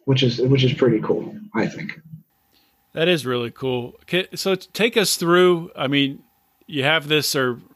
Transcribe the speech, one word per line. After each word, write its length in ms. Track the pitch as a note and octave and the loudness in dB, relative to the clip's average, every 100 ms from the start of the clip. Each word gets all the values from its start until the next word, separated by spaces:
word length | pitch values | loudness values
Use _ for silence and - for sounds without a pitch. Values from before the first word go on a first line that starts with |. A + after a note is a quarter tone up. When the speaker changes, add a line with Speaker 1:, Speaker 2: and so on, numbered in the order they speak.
Speaker 1:
which 200 | - C3 | 0 2
is, 160 | B2+ A#2 | 2 2
which 240 | B2+ C3+ | 2 4
is 80 | C3 | 2
pretty 280 | - B2 A2 | 2 2 2
cool, 320 | - G#2+ - - - | 0 -4 -4 -12 -10
I 140 | A2 A#2+ | -4 -4
think. 240 | - - - - - _ _ _ _ _ _ _ | -6 -14 -14 -20 -20 _ _ _ _ _ _ _
Speaker 2:
That 160 | C#3 E3 | -4 0
is 180 | E3+ B2 | 0 0
really 240 | B2 A#2 | -4 -4
cool. 500 | - C3 B2+ A#2+ - - | -6 -4 -4 -6 -12 -6
Ca-, 220 | F3 F#3+ | -4 -4
so 200 | - G3 | -6 -2
t-, 140 | F#3+ - | -4 -4
take 240 | - A3+ A#3 | -2 0 2
us 200 | F#3+ - | 0 0
through, 540 | E3+ F3 F3+ F3 E3 - | 2 4 6 4 -2 -6
I 100 | C3+ | -2
mean, 360 | C#3+ C3+ C#3 _ _ _ _ - | 0 0 -4 _ _ _ _ -12
you 160 | C#3+ | -4
have 240 | C3+ D#3+ D3 | 0 0 0
this, 280 | D3+ C3+ D3 | -2 0 -2
or, 240 | B2+ A#2+ - | -2 -4 -10